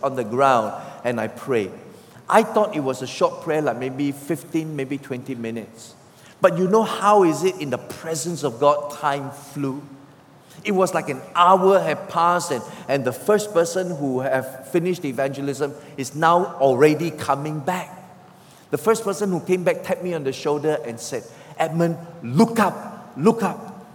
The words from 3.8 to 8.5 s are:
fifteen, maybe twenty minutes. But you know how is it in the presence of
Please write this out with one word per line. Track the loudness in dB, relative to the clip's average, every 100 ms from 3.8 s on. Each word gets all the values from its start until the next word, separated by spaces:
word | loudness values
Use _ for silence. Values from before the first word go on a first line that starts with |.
| -4 -4 -4
fifteen, | -4 -4 -6 -4 -4 -4
maybe | -6 -6 -6
twenty | -8 -10 -8 -8
minutes. | -6 -8 -10 -16 -20 -20 -20 -20 -20 2
But | 2 2
you | 2
know | 2
how | 2 0 4 6
is | 6 4
it | 0 -2
in | -4
the | -6
presence | -6 -12 -8 -6 -6 -4
of | -4